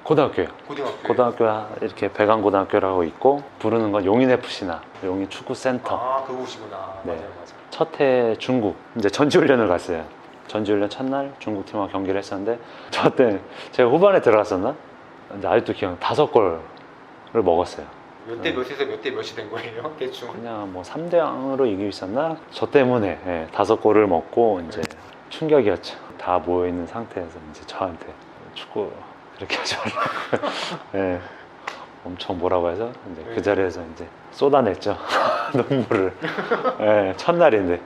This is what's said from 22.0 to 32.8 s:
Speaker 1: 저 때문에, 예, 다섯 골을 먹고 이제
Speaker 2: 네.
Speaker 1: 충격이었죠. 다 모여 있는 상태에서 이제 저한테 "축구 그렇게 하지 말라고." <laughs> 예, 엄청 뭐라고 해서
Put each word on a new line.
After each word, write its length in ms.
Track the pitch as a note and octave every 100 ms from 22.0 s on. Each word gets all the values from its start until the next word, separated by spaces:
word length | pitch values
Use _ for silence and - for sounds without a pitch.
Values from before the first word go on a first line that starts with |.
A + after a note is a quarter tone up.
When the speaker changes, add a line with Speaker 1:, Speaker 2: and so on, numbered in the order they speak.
| F#2 A#2 D#3+ D#3 -
Speaker 1:
저 180 | - F3+
때문에, 500 | D3 B2+ B2 G2 E2 F#2
예, 220 | E2+ D#2+
다섯 240 | - G2+ A2
골을 240 | A2 G#2+ G#2
먹고 540 | E2+ - - A#2 F#2+ E2
이제 140 | D#2+
Speaker 2:
네. 160 | D#2+ - - - -
Speaker 1:
충격이었죠. 680 | - D#3+ D3+ G#2 F2 - - - -
다 220 | - F2+
모여 280 | E2 F2+ F2+
있는 180 | F2 E2+
상태에서 520 | A2+ A2+ - E2+ E2+ D#2
이제 120 | D2+ -
저한테 400 | - F#2+ E2 - - - - -
"축구 380 | - - - F#2+ - - - - -
그렇게 220 | - -
하지 180 | - -
말라고." 720 | - - C#5+ - - - C#4+ -
<laughs> 320 | - E3+ - G2
예, 240 | F#2+ F2+ F2+ - - - - - - - F2
엄청 320 | F2 - F#2
뭐라고 320 | F2+ F#2 E2+
해서 220 | F2+